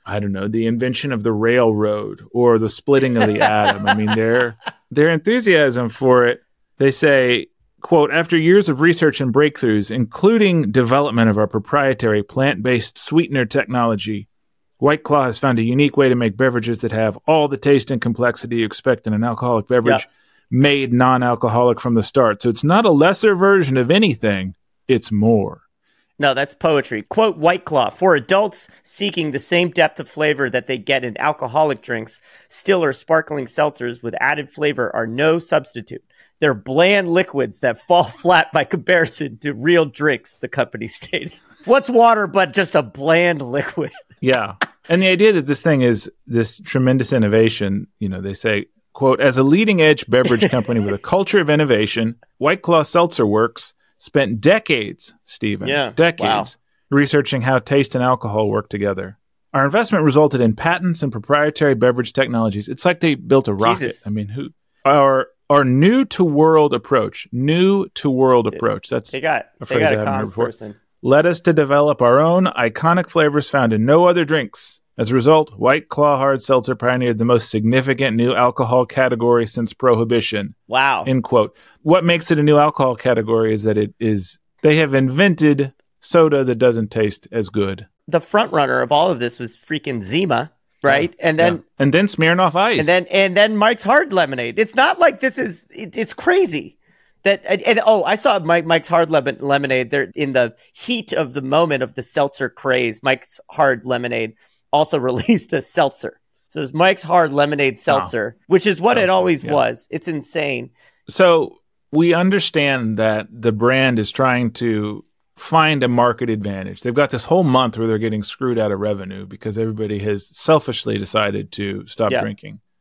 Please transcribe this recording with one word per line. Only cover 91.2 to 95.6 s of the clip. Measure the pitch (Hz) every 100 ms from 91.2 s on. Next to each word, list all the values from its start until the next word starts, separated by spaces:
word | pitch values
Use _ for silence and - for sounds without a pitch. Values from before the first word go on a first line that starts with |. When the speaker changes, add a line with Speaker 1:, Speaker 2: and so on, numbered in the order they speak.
| 170
Speaker 2:
And | 156
then | 170
Speaker 1:
Yeah. | 170 - -
And | 139
then | 160 202
Smirnoff | - 160 180 180
Ice. | 160 214 196
Speaker 2:
and | 151
then, | 180 180
and | 196 196
then | 180 214 214
Mike's | 220 226
Hard | 196 277 311
Lemonade. | 190 151 131 117 180
It's | 214
not | 240 294 381
like | 339 233
this | 262 -
is, | 220 165